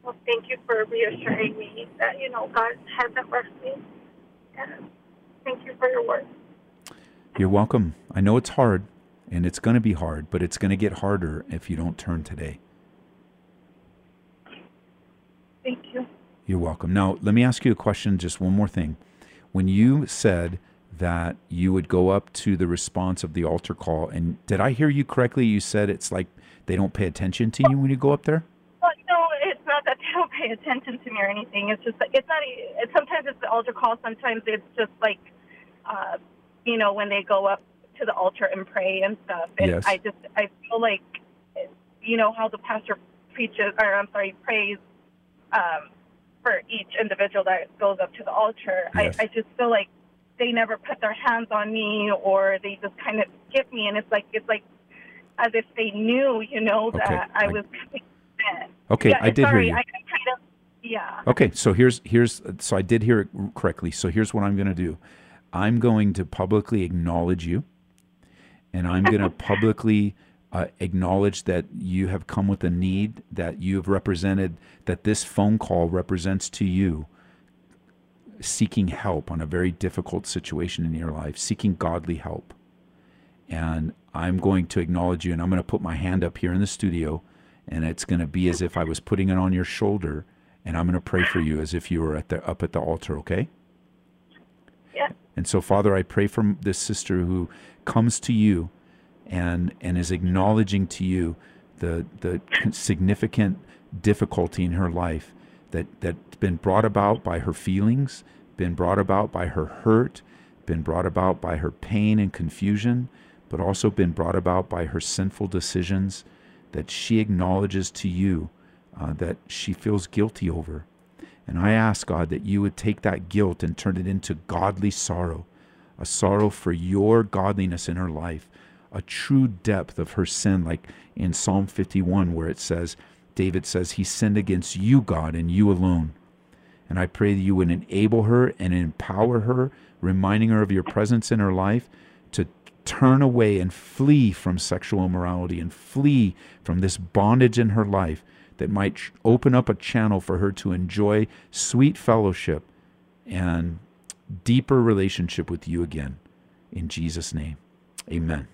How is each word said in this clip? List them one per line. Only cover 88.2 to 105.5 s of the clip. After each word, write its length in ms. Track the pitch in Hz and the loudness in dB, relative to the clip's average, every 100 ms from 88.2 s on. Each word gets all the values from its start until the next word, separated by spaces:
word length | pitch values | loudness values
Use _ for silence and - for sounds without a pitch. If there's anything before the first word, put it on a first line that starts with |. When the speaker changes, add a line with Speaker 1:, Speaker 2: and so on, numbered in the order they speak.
| 80 | 0
Speaker 2:
be 220 | 92 90 | 0 0
as 120 | 85 | 0
if 160 | 87 - | -2 -2
I 60 | |
was 140 | 80 80 | -4 -4
putting 280 | - 95 95 | -2 0 2
it 100 | 92 | 2
on 140 | 92 | 2
your 120 | 92 | 0
shoulder, 600 | 90 - 104 101 85 73 - _ _ _ | -2 -2 0 0 -4 -6 -10 _ _ _
and 120 | - 80 | -6 -2
I'm 100 | 87 | 0
gonna 140 | 87 | 0
pray 240 | - 92 | 0 0
for 160 | 87 92 | 2 2
you 200 | 78 76 | 0 -2
as 140 | 78 | -2
if 180 | 85 - | -6 -2
you 80 | 85 | -2
were 160 | 80 76 | -2 -4
at 120 | - | -4
the, 160 | 76 80 | -6 -6
up 160 | 92 | -6
at 100 | 85 | -4
the 80 | - | -2
altar, 360 | 78 78 - 71 | -2 -4 -4 -8
okay? 300 | - 92 156 _ _ _ _ _ _ _ _ - _ _ _ _ _ | -4 -2 -2 _ _ _ _ _ _ _ _ -20 _ _ _ _ _
Speaker 1:
Yeah. 140 | - - - _ - | -4 -4 -6 _ -8
Speaker 2:
And 100 | 92 | -2
so, 140 | 98 | -2
Father, 340 | - - 104 95 | 2 4 4 2
I 60 | |
pray 240 | 90 - 101 | 0 0 0
for 300 | - 104 95 | 2 0 0
this 180 | 101 92 | -2 -4
sister 420 | - 104 - 92 | -4 -6 -2 -2
who 280 | 87 92 87 - - - | 0 -2 -4 -10 -20 -14
comes 360 | - 117 117 - | -2 2 2 0
to 120 | - | 0
you 380 | 117 107 92 85 _ _ _ _ _ - | 4 4 4 -2 _ _ _ _ _ -8
and, 480 | 87 87 87 87 - | -4 -2 0 -2 -4
and 160 | - 87 | -4 -2
is 140 | 85 | -2
acknowledging 760 | 92 90 92 95 110 101 98 95 | -2 0 2 4 4 2 0 -2
to 160 | - | -2
you 320 | 92 92 85 82 - - _ - | -2 0 -2 -6 -16 -20 _ -8
the, 260 | 87 85 90 - | -4 -4 -6 -8
the 200 | 92 90 - - 107 | -6 -6 -4 -2 -2
significant 840 | - - 87 92 104 110 - 104 95 - - _ 95 | -4 -2 0 2 2 0 2 0 0 -10 -20 _ -2
difficulty 600 | 107 104 101 - 87 - | 0 2 0 0 -2 -2
in 80 | 90 | -2
her 180 | 87 90 | 0 -2
life 420 | 87 87 78 - - - | -2 -4 -6 -10 -20 -20